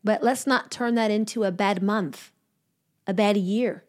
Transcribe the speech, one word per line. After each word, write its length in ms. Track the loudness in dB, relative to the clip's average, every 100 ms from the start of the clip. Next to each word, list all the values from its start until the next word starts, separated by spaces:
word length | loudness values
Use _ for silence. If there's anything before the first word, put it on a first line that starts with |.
but 220 | 0 0
let's 200 | 0 0
not 280 | 0 0 -2
turn 240 | -6 -2 0
that 160 | 2
into 320 | 0 -2 -2
a 80 | -2
bad 320 | 0 0 2
month, 480 | 0 0 -2 -8 -20 _ _ _ _ _ _ _ -6
a 80 |
bad 220 | 2 2 2
year. 480 | 2 0 0 -4